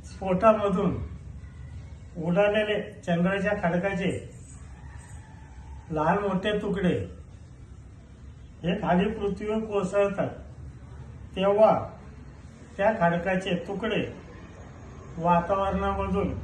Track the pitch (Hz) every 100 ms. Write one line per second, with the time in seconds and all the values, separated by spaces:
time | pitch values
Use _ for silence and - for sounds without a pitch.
0 | - - 190 185 220 220 202 190 185 117
1 | - - - - - - - - - -
2 | - 175 160 180 208 214 208 202 - -
3 | - 170 180 196 202 - 170 175 196 190
4 | 185 127 - - - - - - - -
5 | - - - - - - - - - 151
6 | 156 202 202 180 214 208 208 185 180 120
7 | 92 - - - - - - - - -
8 | - - - - - - 165 180 151 180
9 | 214 214 202 - 208 220 220 202 180 202
10 | 196 185 151 - - - - - - -
11 | - - - 180 196 202 214 - - -
12 | - - - - - - - - 202 220
13 | 170 175 190 185 196 170 - 190 214 190
14 | 120 - - - - - - - - -
15 | - 170 165 175 175 196 196 190 196 196
16 | 196 196 - -